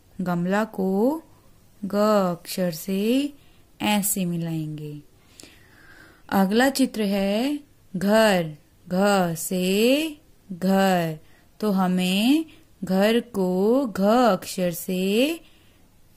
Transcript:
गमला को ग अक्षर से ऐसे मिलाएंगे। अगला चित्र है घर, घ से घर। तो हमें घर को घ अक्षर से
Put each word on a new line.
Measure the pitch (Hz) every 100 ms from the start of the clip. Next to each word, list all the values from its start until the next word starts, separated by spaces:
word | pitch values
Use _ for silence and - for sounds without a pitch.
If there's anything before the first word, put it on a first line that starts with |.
| _ -
गमला | 180 175 175 202
को | 220 - 190 190 214 330 - - - - _ _
ग | 196 202 208 208 185 175
अक्षर | - - 180
से | 160 - 190 214 262 285 - - - _ -
ऐसे | 214 208 196 208
मिलाएंगे। | 175 170 165 160 151 151 151 147 - _ _ - - - - - - - - _ -
अगला | 196 190 220 269
चित्र | - 262 214
है | 208 196 196 208 262 294 - _ _ 185
घर, | 196 220 220 185 160 151 _ _ -
घ | 180 202 196 175
से | 160 - 185 185 196 233 277 320 294 _ _ -
घर। | 175 185 190 196 180 165 156 - - _ -
तो | 214
हमें | 190 180 180 180 190 226 302 320 - _ _
घर | 175 185 208 233
को | 233 202 185 180 202 262 269
घ | 190
अक्षर | 196 233 240 185 - - 180
से | 170 - 185 190 214 277 330 - _ _ _ _ _ _